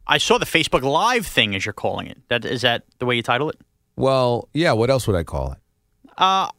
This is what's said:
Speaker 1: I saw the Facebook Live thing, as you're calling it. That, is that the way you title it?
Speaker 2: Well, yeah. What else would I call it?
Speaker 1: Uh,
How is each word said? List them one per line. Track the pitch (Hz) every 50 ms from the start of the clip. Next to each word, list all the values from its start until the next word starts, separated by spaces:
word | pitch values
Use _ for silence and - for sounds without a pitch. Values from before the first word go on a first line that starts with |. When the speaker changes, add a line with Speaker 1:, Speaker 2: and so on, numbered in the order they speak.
| -
Speaker 1:
I | - 147
saw | 151 - - 220 233
the | 160
Facebook | - - 165 156 - - 151
Live | 127 139 143 165 202 233 254 240 180
thing, | - - - 113 107 98
as | 95 -
you're | 107 -
calling | - - 101 95 98 -
it. | - - - _ -
That, | 120 120 -
is | - 143 120 120
that | 123 117 110 - _ _
the | - 127
way | 123 123
you | 117
title | 110 - 120 123 147 156
it? | - - _ _ _ _ _ _ _
Speaker 2:
Well, | - 123 135 135 131 127 123 120 113 - - -
yeah. | 147 170 165
What | 123 110 113 123
else | 135 127 -
would | - 98
I | 87 80
call | - - 71 67 67
it? | 67 - _ _ _ _ _ _ _ _ - - -
Speaker 1:
Uh, | - 180 190 190 190 180 - -